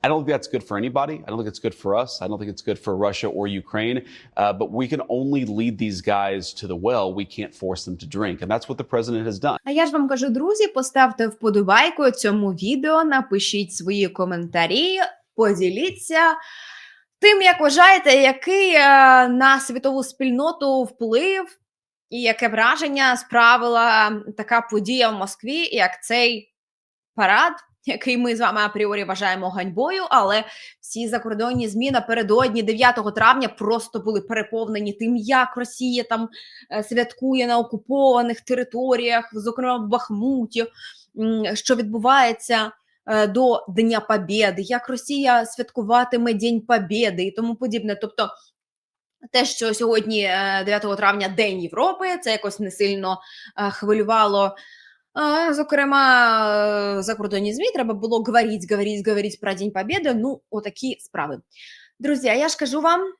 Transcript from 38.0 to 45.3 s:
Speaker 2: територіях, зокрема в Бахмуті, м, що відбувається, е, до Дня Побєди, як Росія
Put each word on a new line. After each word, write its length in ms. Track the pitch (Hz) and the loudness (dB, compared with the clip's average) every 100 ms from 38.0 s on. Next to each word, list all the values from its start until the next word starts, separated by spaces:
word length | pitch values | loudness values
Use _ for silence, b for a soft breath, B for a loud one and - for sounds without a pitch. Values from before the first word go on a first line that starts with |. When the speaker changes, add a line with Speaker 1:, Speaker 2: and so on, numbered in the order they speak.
| 269 240 240 226 | 4 4 2 -4
Speaker 2:
територіях, 880 | - 254 247 233 262 240 233 233 233 | -4 -4 -2 -4 0 0 2 0 -2
зокрема 440 | 214 214 233 254 247 | -8 -6 -4 -2 -2
в 120 | 208 | -2
Бахмуті, 800 | 240 - 208 247 269 226 233 233 B B B B - | -4 -2 -4 -2 -2 -2 -4 -6 B B B B -6
м, 360 | 220 226 208 208 | -2 -2 -2 -4
що 180 | - | -2
відбувається, 1000 | 247 214 226 240 269 240 226 - 233 214 - _ _ - | -2 -2 -2 2 4 4 0 -2 -2 -2 -8 _ _ -2
е, 200 | 214 214 | 0 2
до 380 | 202 254 233 - | 2 2 2 -2
Дня 320 | 185 226 226 | 0 0 0
Побєди, 600 | 233 214 175 208 208 180 | 0 -2 0 0 0 0
як 260 | 190 240 247 | -4 -6 -4
Росія 580 | 254 - 285 277 | -10 -6 0 4